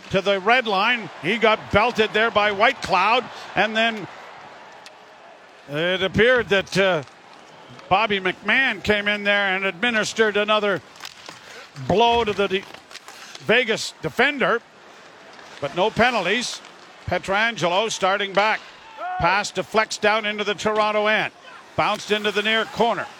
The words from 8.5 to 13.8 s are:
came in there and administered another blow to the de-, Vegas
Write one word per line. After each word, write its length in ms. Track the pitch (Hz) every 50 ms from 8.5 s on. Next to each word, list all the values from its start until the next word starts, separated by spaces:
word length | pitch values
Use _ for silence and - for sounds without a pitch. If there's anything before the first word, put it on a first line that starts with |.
| 226 262 269 254 220 180 -
came 240 | - 214 208 202
in 160 | 208 208 202 202
there 320 | 202 202 202 202 196 185
and 100 | 190 190
administered 720 | 196 180 165 233 247 233 214 196 - - - 220 214 196
another 460 | 208 208 208 214 214 202 202 185 147 - - - - - - - - - - - - - - - - - - - 139 131
blow 360 | 120 175 208 233 233 233 233 226
to 100 | 208 196
the 140 | 196 202
de-, 160 | 185 190 196 196 - - - - - - - - - - - - - - - 139
Vegas 480 | - 214 247 254 214 214 156